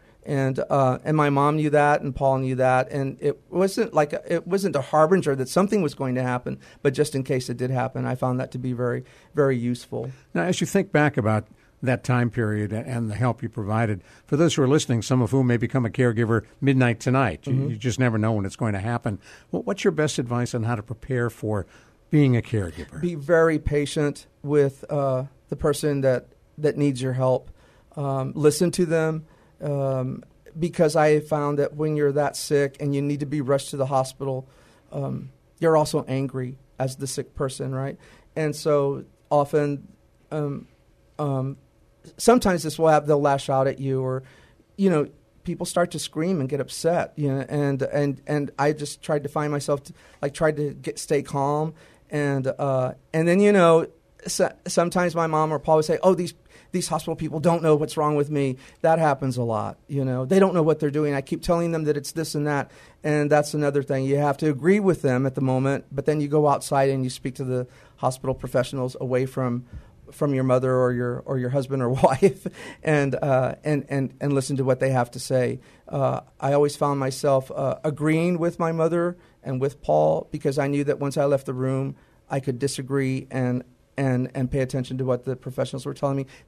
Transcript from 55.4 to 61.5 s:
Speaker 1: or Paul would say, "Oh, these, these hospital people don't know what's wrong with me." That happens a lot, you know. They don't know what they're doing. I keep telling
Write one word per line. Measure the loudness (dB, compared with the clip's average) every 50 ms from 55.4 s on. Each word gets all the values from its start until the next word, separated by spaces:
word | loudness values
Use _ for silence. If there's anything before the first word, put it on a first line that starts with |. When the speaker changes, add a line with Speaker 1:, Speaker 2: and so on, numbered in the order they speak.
| 0 0 -2
Speaker 1:
or | -4
Paul | 0 2 4
would | 4 4
say, | 2 -2 2 4
"Oh, | 2 2
these, | 2 0 -6 -8 _ _ _ _ -20 -20 _ -6
these | -4 -4 -2
hospital | -4 -6 -4 -6 -6
people | -6 -6 -6 -6 0
don't | 2 2 2 4 4
know | 4 4
what's | 4 4 -2 -2 0
wrong | 0 2 2
with | 2 0 0
me." | 0 0 0 0 -2 -6 -10 -20 -18 _
That | 2 2 4 4
happens | 4 2 2 2 0 -4 -2
a | -2 -2
lot, | -2 -2 -2 -4 -4 -8 _ _
you | -8 -4 -4 -2
know. | -2 -2 -4 -2
They | 2 4 4
don't | 4 4 4
know | 2 2
what | 2 2 2
they're | 0 -2
doing. | 0 0 -2 0 -2
I | -2
keep | -4 -4 -6 -6 -2
telling | 0